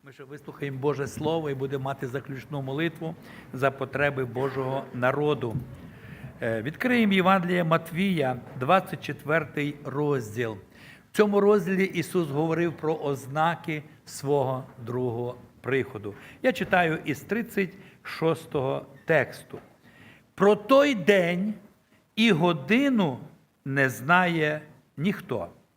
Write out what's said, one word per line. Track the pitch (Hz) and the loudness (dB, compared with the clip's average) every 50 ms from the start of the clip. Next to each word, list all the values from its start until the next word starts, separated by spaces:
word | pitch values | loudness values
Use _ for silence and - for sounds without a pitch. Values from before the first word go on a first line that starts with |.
| _ | _
Ми | 139 131 | -20 -20
ще | - 139 | -18 -16
вислухаємо | 127 143 143 - - 143 - 151 139 135 131 | -16 -16 -14 -14 -16 -10 -6 -6 -6 -4 0
Боже | 127 147 143 135 143 | 0 0 0 0 -4
Слово | - - - 151 151 160 165 156 147 | -6 -6 -4 -2 0 0 0 -2 -2
і | 139 | -4
будемо | 131 135 135 135 139 131 | -4 -4 -4 -4 -4 -4
мати | 135 135 - - | -4 -6 -6 -6
заключну | 127 117 139 - - 139 131 113 - 151 143 | -6 -6 -8 -8 -8 -12 -12 -10 -8 -8 -6
молитву | 135 131 135 147 165 170 160 - 170 160 165 - - - - - - - - | -6 -4 -4 -2 -2 -4 -4 -6 -10 -10 -10 -10 -16 -20 -20 -20 -18 -12 -4
за | 131 127 135 | 0 0 0
потреби | - - 135 120 - 131 147 143 135 131 131 | 0 0 -8 -6 -2 0 0 0 0 -2 -6
Божого | 120 113 123 131 139 123 135 131 127 135 139 135 - - | -4 -4 -4 -4 -2 -2 -4 -4 -2 -4 -4 -6 -8 -6
народу. | 123 123 127 135 143 147 147 151 - 120 117 107 - - - - - - - - - - - - - - - - - | 0 0 2 2 2 2 0 0 0 -2 -4 -4 -6 -8 -8 -14 -16 -18 -18 -20 -18 -18 -18 -18 -16 -16 -18 -10 -6
Е, | 123 117 113 113 | -4 -2 -2 -2
відкриємо | 107 135 165 - - 254 247 240 226 208 196 | -4 -6 -6 -4 0 2 4 4 4 4 4
Євангеліє | 190 180 185 190 190 170 175 180 180 175 | 4 6 6 4 4 2 0 0 0 2
Матвія, | 160 160 165 165 - - 156 196 202 185 156 139 127 127 131 - - - 127 | 2 2 0 0 -4 -4 -2 0 0 2 0 0 0 -2 -4 -8 -14 -8 -6
двадцять | 127 135 180 190 185 - - - - | 2 4 4 4 4 0 -10 -10 -8
четвертий | - 147 - - 143 151 165 156 - - 151 147 147 143 - - | -8 -10 -8 -2 0 0 0 0 -2 -4 -4 -4 -4 -6 -8 -12
розділ. | 147 127 143 151 147 147 131 113 107 101 117 123 113 107 95 - _ - - - - - - _ _ | -8 -4 -2 0 0 0 0 -2 -4 -4 -4 -4 -4 -4 -10 -14 _ -20 -20 -20 -20 -20 -20 _ _
В | _ | _
цьому | - 214 208 202 202 | 2 4 4 6 4
розділі | 196 202 208 208 170 175 190 180 190 | 6 6 6 6 4 0 0 0 0
Ісус | - - 175 151 - - 185 170 147 | 0 0 -4 -4 0 0 -2 0 0
говорив | 139 143 160 165 160 160 170 170 143 | 0 -2 0 0 0 0 0 -2 -2
про | - - 151 156 | -4 -2 -2 -2
ознаки | 156 - 143 143 127 113 120 139 156 156 170 170 - - - 156 151 143 - - - _ | -2 -2 -4 -4 -4 -6 -6 -2 0 2 2 0 -2 -6 -6 -6 -6 -8 -12 -20 -20 _
свого | - - - - 139 147 143 135 131 131 127 127 - - - 120 | -16 -14 -8 -2 0 2 2 2 0 -2 -4 -6 -12 -16 -16 -10
другого | 113 120 127 127 123 113 117 123 120 123 - - - _ _ | -8 -4 -2 -2 -2 -2 -4 -6 -8 -8 -12 -18 -20 _ _
приходу. | - 120 131 135 117 - - 110 101 104 95 - - - - - - | -4 0 0 0 0 -2 -6 -10 -10 -10 -12 -12 -18 -20 -18 -2 0
Я | 254 - | 0 0
читаю | - 185 - 202 180 175 165 156 160 - | 0 -2 2 2 4 4 2 0 -2 -4
із | 160 139 - | -6 -6 -6
тридцять | - - 196 226 226 233 - 208 196 165 - - - - _ _ _ | -4 -4 -4 -4 -4 -4 -2 -4 -4 -4 -6 -18 -20 -20 _ _ _
шостого | - - - 165 160 165 165 - - - 147 127 135 139 139 - - - - _ | -14 -8 -2 0 0 0 -2 -6 -6 -4 -2 -2 0 -2 -4 -6 -10 -20 -20 _
тексту. | - 165 147 123 - - - - _ - - - - _ _ _ - _ - - - - _ _ _ _ | 2 2 2 2 0 -6 -18 -16 _ -16 -16 -16 -20 _ _ _ -20 _ -20 -20 -20 -20 _ _ _ _
«Про | - 185 202 214 | 4 6 6 6
той | 208 202 - 269 277 285 294 269 | 4 4 6 6 6 6 6 2
день | 202 165 208 208 190 175 170 175 175 190 214 214 - - - _ _ _ _ _ _ _ _ _ | 2 4 6 6 6 6 2 0 0 -2 -2 -4 -6 -12 -20 _ _ _ _ _ _ _ _ _
і | - 220 233 | 4 4 6
годину | 196 143 165 175 170 160 131 135 208 247 285 277 262 220 190 151 123 117 - - - _ _ _ _ _ _ | 6 6 4 2 2 0 2 2 2 4 4 2 2 2 2 2 0 -4 -10 -18 -20 _ _ _ _ _ _
не | 139 135 139 139 131 | -4 2 2 2 2
знає | 120 110 120 139 175 180 185 175 170 160 156 151 151 151 - - - _ _ _ _ | 2 -4 0 2 4 4 4 2 0 0 0 -2 -2 -4 -8 -16 -20 _ _ _ _
ніхто | - 143 202 196 - - - 135 104 87 87 - _ _ _ _ | -4 -2 -2 -2 -4 -6 -6 -6 -6 -6 -8 -12 _ _ _ _